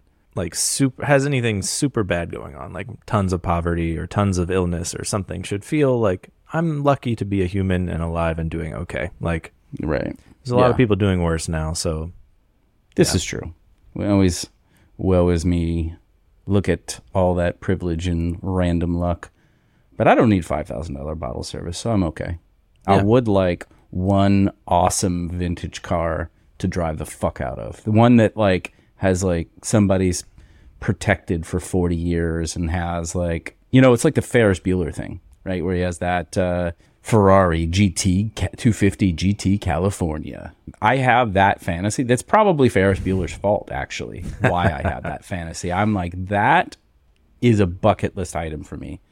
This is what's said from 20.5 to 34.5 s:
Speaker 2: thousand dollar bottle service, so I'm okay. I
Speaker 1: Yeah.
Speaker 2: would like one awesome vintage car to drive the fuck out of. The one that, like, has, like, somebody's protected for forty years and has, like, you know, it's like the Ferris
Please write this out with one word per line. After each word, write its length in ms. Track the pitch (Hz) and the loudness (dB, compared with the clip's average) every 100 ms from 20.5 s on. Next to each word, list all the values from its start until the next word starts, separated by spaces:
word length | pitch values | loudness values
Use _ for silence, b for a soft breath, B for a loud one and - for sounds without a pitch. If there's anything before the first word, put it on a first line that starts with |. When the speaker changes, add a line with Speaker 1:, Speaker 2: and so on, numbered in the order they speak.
| 73 76 | -6 -6
Speaker 2:
thousand 260 | - 82 69 | -8 -8 -8
dollar 180 | 73 80 | -8 -8
bottle 260 | 76 - | -8 -8
service, 360 | - - 90 87 | -10 -10 -10 -8
so 120 | 117 | -2
I'm 140 | 110 | 0
okay. 340 | 82 - 90 87 _ _ _ _ - | 0 -2 -8 -8 _ _ _ _ 2
I 100 | 98 | 2
Speaker 1:
Yeah. 60 | |
Speaker 2:
would 240 | 101 120 113 | 6 4 4
like 380 | 98 92 87 - b b | 2 2 0 -8 b b
one 600 | - 92 98 98 98 98 - - | -4 0 4 4 4 2 -2 0
awesome 600 | 87 90 - 98 90 85 | 2 2 0 -2 -2 -4
vintage 540 | 87 87 87 85 - | -4 -4 -4 -8 -12
car 480 | - 87 82 80 87 _ _ _ | -4 -2 -2 -4 -8 _ _ _
to 100 | 95 | -4
drive 300 | 90 82 80 | -2 -4 -4
the 80 | 78 | -10
fuck 340 | - 85 - | -4 -6 -4
out 180 | 65 64 | -8 -6
of. 240 | 55 113 | -10 -8
The 60 | - | 0
one 240 | 107 120 120 | 6 8 8
that, 200 | 107 - | 6 4
like, 360 | 104 92 - b b _ | 2 2 -2 b b _
has, 260 | 98 92 | 0 2
like, 240 | 95 85 82 _ | 0 0 -4 _
somebody's 600 | - 117 98 95 92 85 - - b b b - | -2 2 4 4 2 0 -8 -20 b b b -10
protected 640 | - 104 - 98 - 85 80 | -4 -4 0 -2 0 -4 -2
for 140 | 90 | -6
forty 360 | - 95 87 85 | -4 -2 0 0
years 600 | 85 85 85 82 82 - | -2 0 0 -2 -4 -4
and 140 | 87 | -2
has, 440 | 87 85 87 82 | -2 -2 -4 -4
like, 420 | 92 87 85 - _ _ | -4 -2 -4 -8 _ _
you 100 | 131 | 6
know, 120 | 131 | 6
it's 120 | 120 | 6
like 100 | 165 | 4
the 80 | 131 | 0
Ferris 380 | - 123 110 | 0 4 4